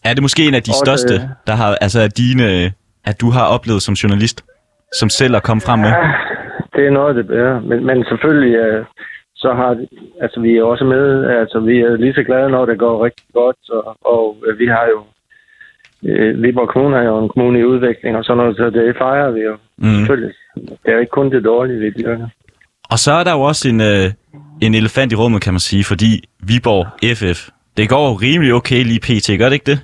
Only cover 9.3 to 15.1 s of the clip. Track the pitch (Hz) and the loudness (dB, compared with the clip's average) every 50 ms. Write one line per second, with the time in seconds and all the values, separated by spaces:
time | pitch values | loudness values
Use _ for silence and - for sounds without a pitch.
9.3 | _ - - 135 120 123 123 127 123 117 123 - - - - - _ - - 113 | _ -4 -2 -2 0 0 0 0 -2 -4 -6 -12 -16 -20 -20 -20 _ -8 -8 -6
10.3 | - 120 117 117 117 113 113 117 120 120 135 131 127 131 143 139 135 135 135 131 | -4 -2 0 2 2 4 2 2 0 0 0 0 2 2 2 2 0 0 0 0
11.3 | 123 117 113 110 - 113 110 113 123 123 117 117 117 110 120 131 131 151 123 - | 0 0 -2 -2 -4 -2 0 2 2 2 2 2 2 2 0 0 0 -2 -2 0
12.3 | 131 131 135 135 131 127 127 117 113 101 120 117 117 107 117 120 - - _ _ | 0 0 0 0 0 0 0 0 0 0 0 0 0 0 -2 -2 -4 -8 _ _
13.3 | _ 117 120 127 127 _ _ - 117 113 107 110 110 _ _ 117 120 117 113 107 | _ 0 0 0 -2 _ _ -8 -8 -8 -8 -8 -16 _ _ 0 0 2 0 -2
14.3 | 107 107 113 113 107 107 120 120 117 113 117 117 110 107 104 104 | -4 -4 -4 -4 -2 -2 -2 0 0 0 0 0 -2 -2 -4 _